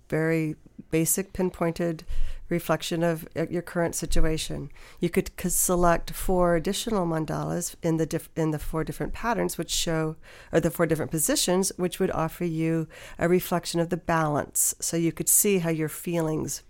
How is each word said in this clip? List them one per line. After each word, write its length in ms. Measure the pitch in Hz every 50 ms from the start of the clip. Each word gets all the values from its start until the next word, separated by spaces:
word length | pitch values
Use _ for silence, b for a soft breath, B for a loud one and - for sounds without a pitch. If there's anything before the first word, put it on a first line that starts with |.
| - -
very 480 | 151 156 160 160 165 160 160 156 156 - - - - - - -
basic, 420 | - 160 165 156 - 202 190 -
pinpointed 720 | - - 185 180 - - 175 170 165 - 175 170 165 160 - B B B B B B B B -
reflection 560 | 175 170 - - 160 160 - - 180 165 170
of, 240 | 170 165 160 170 - -
uh, 100 | - 165 -
your 140 | - 175
current 320 | 170 - - 180 170 - -
situation. 720 | - 170 160 - - 165 160 160 156 - - 151 143 143 143 B B B B B B
You 100 | 180 170
could 220 | - 196 - - - -
c-, 100 | - 180
select 600 | - - - - 180 180 175 170 170 170 - -
four 460 | - - - - 190 180 180 175 170
additional 500 | 165 156 185 202 - - 233 220 196 175
mandalas 720 | 170 160 160 156 151 156 151 151 151 160 175 170 - - -
in 160 | - 165 160 160
the 80 | 160
diff-, 220 | 156 170 156 - - -
in 160 | 165 160 156
the 80 | 151 147
four 240 | - - - 160
different 300 | 156 151 151 - 151 143
patterns, 440 | - - - 233 233 185 175 175 -
which 140 | - 165 -
show, 460 | - - - 175 165 160 160 156 160 B B B B B B B
or 60 | - 165
the 120 | 160 -
four 160 | - - 170
different 260 | 160 165 151 131 120
positions, 580 | - 160 - - 277 - - - 180 185 196 - -
which 240 | - 180 180 - -
would 100 | 190 -
offer 340 | - - 160 160 - - 180
you 440 | 175 160 160 160 160 165 165 160 160 B B B B B -
a 80 | 165 170
reflection 500 | 180 180 175 - 185 170 - - - 170
of 120 | 170 175
the 60 | 180
balance. 800 | 165 - - 170 160 160 151 147 135 - - - - - - - -
So 160 | - - -
you 160 | 165 170 165
could 160 | 160 - 165 -
see 300 | - - - 208 196 185
how 120 | 170 170
your 180 | 165 156 156 151
feelings 720 | - - - 180 170 170 160 156 156 151 135 139 - - -